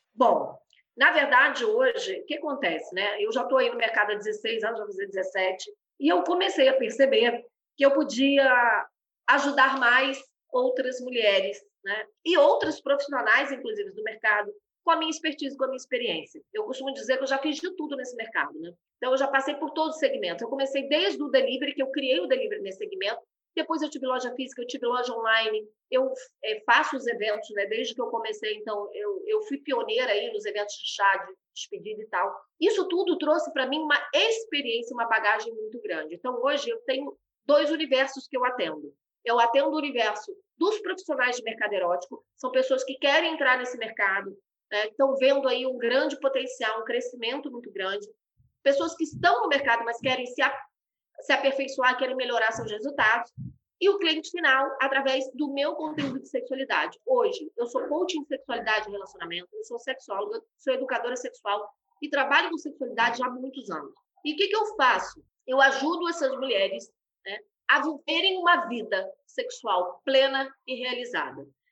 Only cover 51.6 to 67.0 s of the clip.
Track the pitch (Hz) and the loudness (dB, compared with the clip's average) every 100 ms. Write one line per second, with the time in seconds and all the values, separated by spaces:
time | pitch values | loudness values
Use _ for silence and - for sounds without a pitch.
51.6 | 262 - 254 254 254 254 247 233 220 226 | -2 0 2 2 -2 -2 -2 0 0 0
52.6 | 220 214 277 269 220 233 - - - - | -6 -6 -4 2 2 2 -2 -12 -14 -16
53.6 | _ - 381 392 330 320 - 349 302 262 | _ 0 2 4 2 0 -4 0 4 4
54.6 | 277 - 277 269 269 269 262 254 285 277 | 2 0 0 2 2 0 -2 -4 -4 -2
55.6 | 294 349 311 302 277 262 - 254 - 262 | -2 -2 -6 -4 -4 -6 -6 -6 -4 -6
56.6 | 269 175 156 - - 494 415 - 302 - | -2 -2 -2 -6 0 2 2 0 -8 -8
57.6 | 480 - - 302 370 320 285 269 - 240 | -4 -4 -2 -2 0 -2 -6 -8 -6 -6
58.6 | 220 214 208 202 185 - 165 175 180 - | 0 -2 -2 -8 -12 -12 -10 -10 -10 -12
59.6 | - 233 - 262 - 196 415 226 - _ | -10 -10 -8 -8 -8 -6 -4 -6 -12 _
60.6 | 269 262 262 233 240 254 254 - 208 208 | -2 -2 -2 -2 -4 -6 -8 -8 -4 -4
61.6 | 208 _ _ _ 294 294 277 294 370 330 | -6 _ _ _ -2 0 4 2 2 -4
62.6 | 294 - 247 208 233 240 240 247 262 262 | -8 -8 -4 0 0 0 -4 -6 -10 -10
63.6 | 202 156 143 - _ _ 294 302 392 440 | -10 -10 -10 -18 _ _ -6 -2 0 0
64.6 | 427 440 262 190 - - _ _ - 269 | -2 2 2 2 -2 -12 _ _ -2 6
65.6 | 269 269 294 339 339 330 269 262 269 196 | 6 4 -2 -2 -2 -2 -2 -2 -2 0
66.6 | 196 226 - _ | 0 -4 -12 _